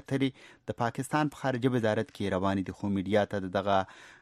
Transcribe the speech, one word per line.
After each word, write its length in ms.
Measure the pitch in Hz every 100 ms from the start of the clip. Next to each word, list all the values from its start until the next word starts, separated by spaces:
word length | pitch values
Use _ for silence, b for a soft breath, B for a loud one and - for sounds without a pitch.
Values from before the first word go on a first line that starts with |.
اترې 680 | - 135 135 - - - -
د 100 | -
پاکستان 480 | 117 - 135 151 151
په 100 | -
خارجه 300 | 135 127 127
وزارت 380 | 123 110 107 110
کې 240 | - 98 95
روانې 260 | 98 98 92
دي، 60 | 92
خو 140 | 101 98
میډیا 280 | 92 104 101
ته 80 | 104 95
د 40 | 98
دغه 220 | 98 98 95 B B B